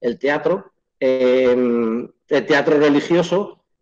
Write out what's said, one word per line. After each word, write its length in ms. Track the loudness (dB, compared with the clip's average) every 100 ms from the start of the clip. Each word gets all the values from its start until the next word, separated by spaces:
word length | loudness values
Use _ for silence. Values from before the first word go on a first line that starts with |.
el 160 | -6 -4
teatro. 540 | -4 -2 -2 -4 -6 _ _ -4
Eh, 1080 | -2 0 2 2 2 2 0 0 -2 -4 -8 _ -4
el 180 | -2 0
teatro 320 | 0 2 2
religioso, 840 | 4 2 0 0 0 -2 -4 -12 _ _